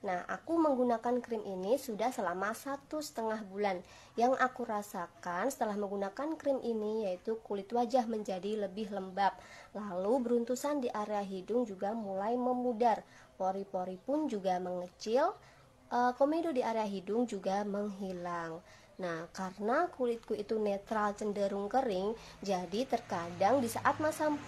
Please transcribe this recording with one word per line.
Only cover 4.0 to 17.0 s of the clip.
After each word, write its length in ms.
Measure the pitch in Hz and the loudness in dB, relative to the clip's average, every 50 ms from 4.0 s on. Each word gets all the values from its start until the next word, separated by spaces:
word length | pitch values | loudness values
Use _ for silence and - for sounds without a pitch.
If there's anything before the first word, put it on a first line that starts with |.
| - - - - | -20 -10 0 2
Yang 160 | 233 254 262 - | 4 4 6 4
aku 240 | 254 254 254 - 240 | 2 2 2 -2 -4
rasakan 800 | 233 220 208 208 - - 196 170 - - - - 180 175 175 202 | -2 -2 -2 -2 -4 -6 -6 -6 -6 -8 -8 -6 -4 -2 0 0
setelah 320 | 269 269 - 240 220 202 208 | 0 2 0 0 0 0 -2
menggunakan 560 | 208 196 202 202 196 196 196 - 277 311 320 | -2 -2 -2 -2 -2 -4 -4 -4 -4 -4 -4
krim 240 | 311 - 285 269 247 | -2 0 0 0 2
ini 480 | - 233 226 220 208 214 214 220 220 | 0 0 -2 0 0 0 0 0 0
yaitu 320 | 190 185 180 - - 220 220 - | -2 -2 -4 -2 -4 -4 -4 -4
kulit 240 | - 208 202 196 - | -6 -6 -6 -4 -2
wajah 320 | 233 240 247 233 262 262 233 226 | 0 0 0 4 4 2 2 2
menjadi 560 | 226 220 208 - 190 185 175 202 214 220 202 | -2 -4 -2 -4 -4 -4 -2 -2 -2 -2 -2
lebih 240 | 190 180 208 220 202 | -4 -4 -6 -6 -4
lembab. 480 | 208 196 190 190 180 190 202 190 - - - - - - - - - 190 | -4 -6 -6 -6 0 2 2 2 2 0 -16 -18 -18 -18 -20 -12 -10 -8
Lalu 480 | 214 208 180 180 185 202 240 285 240 | -6 -4 -4 0 2 4 4 4 4
beruntusan 560 | 233 240 240 233 233 254 247 - 285 294 294 | 4 2 2 2 2 -2 -2 0 0 0 0
di 80 | 247 240 | -2 -2
area 320 | - 214 208 208 214 208 | -2 -2 -4 -2 -2 -2
hidung 480 | 202 190 196 190 185 - 208 247 247 208 | -2 -4 -6 -8 -4 0 0 0 0 0
juga 240 | 196 185 202 196 226 | -2 -4 -4 -2 -2
mulai 400 | 233 220 196 190 190 196 220 240 | -4 -4 -4 -4 -2 0 0 0
memudar. 720 | 247 247 247 254 247 247 247 240 208 240 233 208 - - - - - - - - - | 2 2 0 0 2 0 -2 2 4 4 4 4 2 -2 -14 -20 -20 -20 -20 -8 -2
Pori-pori 560 | 190 185 190 196 196 - - 185 185 185 185 | -2 -2 0 -2 -6 -4 -4 -4 -4 -4 -6
pun 320 | 185 - - 277 302 311 | -8 -2 0 0 0 2
juga 320 | 269 220 202 185 190 185 180 | 0 -2 0 0 0 0 2
mengecil. 720 | 180 180 180 180 180 180 - - - 214 220 262 302 370 427 - - - - - - - - - - - - | 0 -2 -4 -4 -6 -8 -12 -10 -4 2 2 4 4 4 0 -2 -14 -20 -20 -20 -20 -20 -20 -20 -12 -2 0
Eh, 180 | 240 247 247 247 - | 2 4 2 4 4
komedo 320 | 277 285 311 330 330 339 | 4 4 4 2 0 0
di 160 | 294 254 226 | 0 2 0
area 160 | 226 226 220 | 2 2 0
hidung 480 | 214 202 202 190 | 0 0 -2 -4